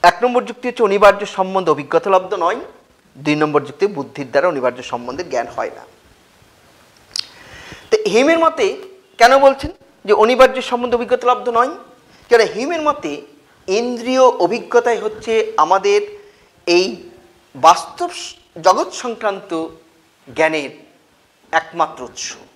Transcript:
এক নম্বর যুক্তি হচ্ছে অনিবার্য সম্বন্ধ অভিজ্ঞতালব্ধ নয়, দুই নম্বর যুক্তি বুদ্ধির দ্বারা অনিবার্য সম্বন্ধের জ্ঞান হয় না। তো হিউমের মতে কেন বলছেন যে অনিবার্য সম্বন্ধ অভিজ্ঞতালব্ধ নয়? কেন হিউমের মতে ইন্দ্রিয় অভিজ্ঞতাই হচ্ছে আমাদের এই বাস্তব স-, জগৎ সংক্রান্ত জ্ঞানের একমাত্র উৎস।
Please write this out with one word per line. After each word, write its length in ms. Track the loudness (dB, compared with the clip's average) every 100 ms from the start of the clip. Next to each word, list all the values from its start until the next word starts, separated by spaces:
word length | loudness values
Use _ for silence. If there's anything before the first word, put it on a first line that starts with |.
এক 140 | 4 2
নম্বর 220 | 0 0
যুক্তি 240 | -2 -8 -8
হচ্ছে 140 | 0
অনিবার্য 440 | 0 6 6 6 -4
সম্বন্ধ 420 | -4 -2 -2 0
অভিজ্ঞতালব্ধ 640 | -2 0 -2 2 0 0
নয়, 220 | -2 -2 -4 -10 -20 _ _ _ -10
দুই 180 | -4 -2
নম্বর 280 | 0 0
যুক্তি 220 | -4 -4 -4
বুদ্ধির 440 | -4 -10 -10 -2
দ্বারা 180 | 0 0
অনিবার্য 340 | -2 -4 -4
সম্বন্ধের 480 | -10 -10 -10 -10 -6
জ্ঞান 160 | -6 -6
হয় 240 | -8 -8 -10
না। 60 | -20 _ _ _ _ _ _ _ _ _ _ _ _ -12 -12 -20 -20 -20 -20 -20 -4
তো 200 | -2 2
হিউমের 280 | 2 4 4
মতে 380 | 2 0 -4 -4 -14 -20 _ 4
কেন 200 | 6 8
বলছেন 320 | 6 4 -8 -14 _ _
যে 80 | 0
অনিবার্য 500 | 4 4 6 4 4
সম্বন্ধ 320 | -6 -4 -2
অভিজ্ঞতালব্ধ 540 | -4 -2 -2 0 0 0
নয়? 200 | 0 -2 -4 -20 -20 _ _ _
কেন 120 | 2
হিউমের 420 | 2 -2 -6 -2
মতে 400 | -2 -4 -6 -10 -14 _ _ _ -4
ইন্দ্রিয় 560 | -2 -2 -6 -2 4
অভিজ্ঞতাই 760 | 4 4 -2 -2 0 0 2 -2
হচ্ছে 540 | -4 -10 -4 -2 -2 0
আমাদের 640 | 2 2 2 0 -2 -14 -20 _ _ _ 0
এই 360 | 0 0 -6 -18 -20 _ _ _
বাস্তব 560 | 2 4 4 0 -8 -8
স-, 240 | -8 -16 -18 _ 0
জগৎ 300 | 2 2 -2
সংক্রান্ত 760 | -6 -10 -6 -6 -6 -8 -8 -8 -14 _ _ _ _ -16
জ্ঞানের 360 | -2 0 0 -8 -16 -20 _ _ _ _ _ _
একমাত্র 520 | -6 -4 -4 -4 -4
উৎস। 320 | -16 -12 -14 -14 -20